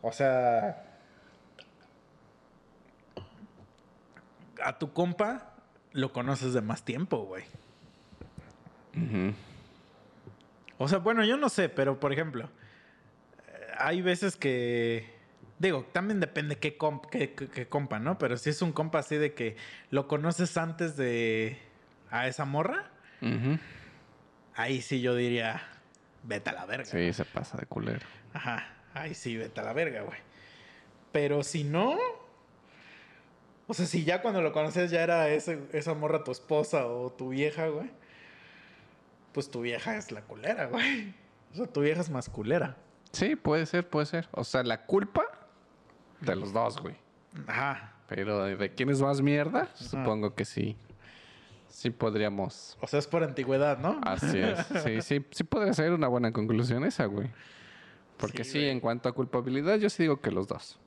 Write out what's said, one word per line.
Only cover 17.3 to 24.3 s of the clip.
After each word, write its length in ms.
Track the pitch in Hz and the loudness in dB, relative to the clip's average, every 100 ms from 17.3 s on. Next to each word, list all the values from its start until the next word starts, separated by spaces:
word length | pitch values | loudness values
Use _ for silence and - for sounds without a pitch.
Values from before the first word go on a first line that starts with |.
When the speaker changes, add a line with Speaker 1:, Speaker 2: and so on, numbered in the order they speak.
Speaker 1:
qué, 140 | - 135 | -4 -10
qué 200 | - 120 | -8 -2
compa, 320 | 147 139 107 | -2 -2 -2
¿no? 180 | 127 185 | -2 0
Pero 200 | 135 120 | 0 0
si 120 | 151 | -2
es 120 | 151 | 0
un 100 | 175 | 0
compa 280 | 151 160 160 | 0 0 0
así 160 | 135 151 | 0 0
de 160 | 151 | 0
que 220 | 147 117 104 - - - | 0 -4 -4 -14 -18 -2
lo 180 | 135 135 | 0 2
conoces 500 | 147 160 170 175 - | 2 2 2 0 0
antes 380 | 165 160 170 147 | -2 -2 -4 0
de 600 | 127 120 113 110 110 127 - - - - - | 0 2 2 2 0 -4 -16 -20 -20 -20 -6
a 160 | 113 127 | -2 -2
esa 180 | 123 139 | -2 -2
morra, 440 | 143 175 330 415 - - - | 2 0 0 -6 -18 -20 -6
Speaker 2:
Ujú. 360 | 113 117 127 160 - - - - - - - | -2 0 2 0 -2 -18 -20 -20 -20 -20 -20